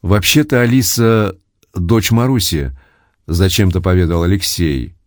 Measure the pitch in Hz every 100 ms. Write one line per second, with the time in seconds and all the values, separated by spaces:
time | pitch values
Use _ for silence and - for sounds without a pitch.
0 | 87 104 - - 151 127 120 127 123 -
1 | 113 113 104 - _ _ _ - 87 113
2 | 101 113 123 131 90 80 67 65 _ _
3 | _ _ - 85 95 - 98 90 90 92
4 | 87 85 85 98 - - 85 69 58 _